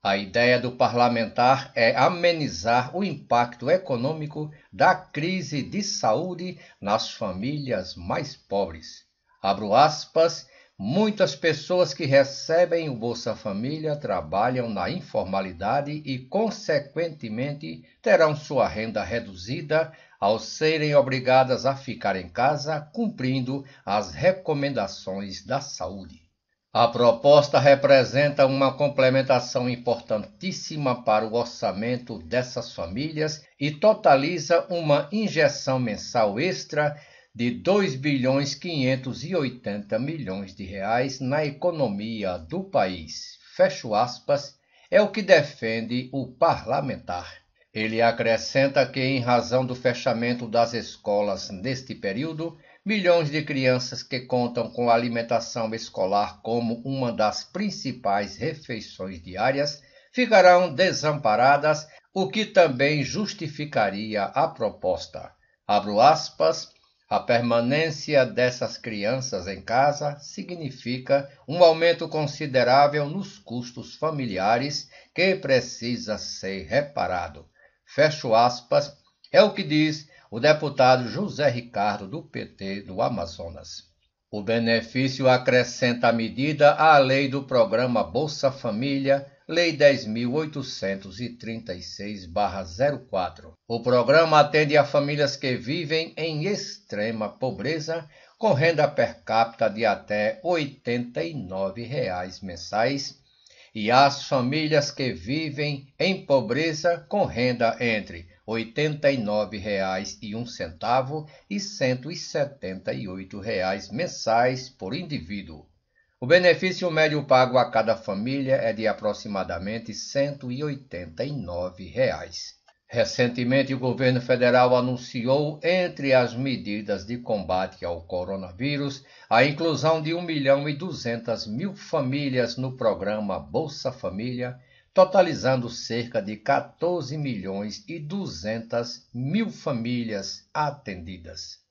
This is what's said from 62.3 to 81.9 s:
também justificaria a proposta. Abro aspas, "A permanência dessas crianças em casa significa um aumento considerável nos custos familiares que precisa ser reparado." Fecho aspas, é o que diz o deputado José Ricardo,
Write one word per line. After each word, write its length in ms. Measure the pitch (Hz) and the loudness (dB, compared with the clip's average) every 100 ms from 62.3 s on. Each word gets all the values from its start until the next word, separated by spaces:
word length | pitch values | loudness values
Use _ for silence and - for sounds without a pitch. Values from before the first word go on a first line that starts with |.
| 220 208 | -2 2
também 580 | 190 165 127 143 151 | 6 6 4 2 2
justificaria 1200 | 117 180 202 - 160 - 151 127 104 98 110 104 | -2 -4 -6 -6 -10 -8 -4 0 0 -2 -4 -4
a 240 | 98 135 160 | -2 -2 -2
proposta. 840 | - 110 - 92 82 - - - _ _ _ - | -2 -6 -2 -4 -4 -6 -14 -18 _ _ _ 0
Abro 340 | 104 101 104 | 0 2 6
aspas, 680 | 131 190 - - 160 160 - _ _ _ _ | 6 6 -2 0 0 0 -10 _ _ _ _
"A 120 | 107 | -4
permanência 1080 | - 117 120 117 120 147 160 156 - 143 123 | 2 0 2 2 2 0 -2 -4 2 2 2
dessas 500 | 101 123 123 113 - | 2 0 0 -8 -8
crianças 720 | 120 107 101 131 127 98 90 | -10 -4 -2 -2 -4 -6 -6
em 140 | 95 | -10
casa 560 | - 120 143 139 147 147 | -2 2 2 2 -6 -8
significa 1080 | - - 175 175 147 - 117 127 127 139 139 _ - | -14 -14 -12 -10 -10 -10 -8 -8 0 0 0 _ -8
um 160 | 170 | 6
aumento 460 | 170 160 170 165 160 | 6 8 2 2 -2
considerável 1000 | 156 151 - 151 127 120 135 143 151 143 | -2 -4 -4 0 2 4 6 6 2 -4
nos 300 | 185 190 - | -6 -10 -14
custos 580 | - 123 120 - - - | -10 -10 -8 -14 -16 -6
familiares 960 | 151 151 123 92 98 120 143 147 - - _ | -4 -4 -4 -2 2 2 0 -8 -12 -20 _
que 220 | - 185 180 | 0 0 0
precisa 840 | 139 131 - - 120 117 98 104 | 2 2 2 -10 -6 -6 -6 -6
ser 480 | - - 95 95 80 | -8 -10 -8 -8 -2
reparado." 800 | 123 147 - 90 90 82 73 - _ _ _ _ | -2 -2 -4 -2 -2 -6 -12 -20 _ _ _ _
Fecho 460 | - 151 151 131 110 | 2 2 2 2 4
aspas, 560 | 120 - _ 143 - - _ _ _ | 4 2 _ -2 -2 -14 _ _ _
é 100 | 170 | 4
o 120 | 208 | 4
que 100 | 196 | 2
diz 460 | 156 151 156 151 - _ _ | -2 2 2 -2 -12 _ _
o 120 | 113 | 2
deputado 640 | 147 151 151 - 127 127 117 | 4 4 0 4 6 6 2
José 400 | 143 196 - 147 | -6 -6 -4 -4
Ricardo, 560 | 123 - 104 104 | -4 -8 -2 -2